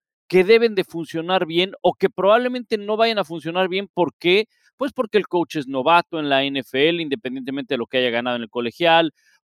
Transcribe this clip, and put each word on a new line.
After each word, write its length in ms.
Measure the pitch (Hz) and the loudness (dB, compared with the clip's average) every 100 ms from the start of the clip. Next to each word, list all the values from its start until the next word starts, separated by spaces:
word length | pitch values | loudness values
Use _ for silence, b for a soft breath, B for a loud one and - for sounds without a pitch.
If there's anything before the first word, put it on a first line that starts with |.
| _ _ - | _ _ 0
que 160 | 185 | 2
deben 320 | 185 226 233 196 | 4 4 4 0
de 80 | |
funcionar 640 | - 170 156 165 165 185 160 | -6 -8 -8 -8 -2 -2 0
bien 260 | 170 190 - | 0 -2 -2
o 140 | 180 | -2
que 140 | - 190 | 0 -2
probablemente 720 | - 190 226 247 247 226 214 | 0 4 4 2 -6 -6 -6
no 180 | 202 214 | -2 0
vayan 220 | 226 214 | 0 0
a 60 | |
funcionar 440 | 151 170 156 175 185 | -4 -8 -4 -2 -2
bien. 200 | 190 202 | -4 -4
¿Por 220 | - 156 - | -2 -2 0
qué? 260 | 170 196 233 _ _ - | 2 2 0 _ _ -8
Pues 140 | 277 | -6
porque 240 | - 220 208 | -4 -2 -2
el 100 | - | 0
coach 280 | 180 165 156 | -2 -2 -6
es 120 | 131 | -6
novato 500 | 135 131 170 - 165 | -2 4 4 2 -4
en 120 | 147 | 0
la 120 | 135 | 0
N 160 | 139 139 | 0 -4
F 300 | 120 131 156 | -4 0 2
L, 140 | 170 | 0
independientemente 720 | 156 131 127 131 131 139 123 | -4 -6 -6 -10 -8 -10 -6
de 40 | 127 | -6
lo 60 | |
que 140 | 113 131 | -2 -2
haya 100 | 127 | 0
ganado 280 | 117 123 120 | -2 -4 -6
en 60 | |
el 40 | 113 | -6
colegial, 640 | 123 120 - 170 165 160 - _ _ | -6 -6 0 2 4 2 -6 _ _